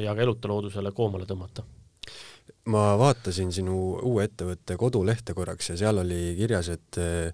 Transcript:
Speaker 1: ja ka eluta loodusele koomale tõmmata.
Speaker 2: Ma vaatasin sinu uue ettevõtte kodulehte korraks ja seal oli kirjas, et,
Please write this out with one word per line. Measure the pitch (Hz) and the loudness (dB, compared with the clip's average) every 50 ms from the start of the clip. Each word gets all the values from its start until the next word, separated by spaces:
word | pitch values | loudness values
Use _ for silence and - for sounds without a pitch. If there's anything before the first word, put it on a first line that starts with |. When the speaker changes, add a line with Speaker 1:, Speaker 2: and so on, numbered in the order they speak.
| 104 | -2
Speaker 1:
ja | 104 104 | -2 0
ka | 107 | 2
eluta | 120 123 110 117 - - | 2 2 0 0 -2 -2
loodusele | 104 104 104 101 101 107 98 101 | -2 -2 -2 -4 -6 -4 -6 -4
koomale | 98 - 117 104 101 90 92 | -2 0 0 0 0 -4 -6
tõmmata. | 98 98 92 92 90 - - - - - - - - _ _ - - - - - - - - _ - - _ _ | -6 -6 -8 -8 -10 -12 -12 -14 -14 -18 -20 -20 -20 _ _ -18 -18 -16 -18 -18 -20 -20 -20 _ -20 -20 _ _
Speaker 2:
Ma | 120 110 107 104 104 101 104 | 2 4 6 6 6 6 6
vaatasin | 123 143 135 - - 98 87 92 95 90 | 6 6 4 2 0 -4 -2 0 -2 0
sinu | 87 95 95 92 92 92 92 92 90 87 - | 0 -2 -2 0 0 0 0 -2 -2 -2 0
uue | 127 120 104 98 107 | 0 2 2 2 0
ettevõtte | - - 90 90 90 82 - - 90 90 | -2 -4 -4 -4 -4 -6 -6 -6 -2 0
kodulehte | 110 127 123 113 90 101 117 113 - - 90 | 0 2 2 2 2 2 2 0 -2 -6 -6
korraks | - 90 87 82 82 - - | -4 -4 -6 -6 -6 -6 -6
ja | 85 85 | -4 0
seal | 101 107 107 98 90 | 2 2 4 2 2
oli | 90 87 87 87 85 87 90 | 0 0 -2 -2 -2 0 0
kirjas, | 107 113 113 92 85 85 | 0 2 2 0 0 -2
et, | 85 80 - _ - - 90 85 85 85 82 82 | -6 -8 -8 _ -4 -2 0 0 0 0 -2 -4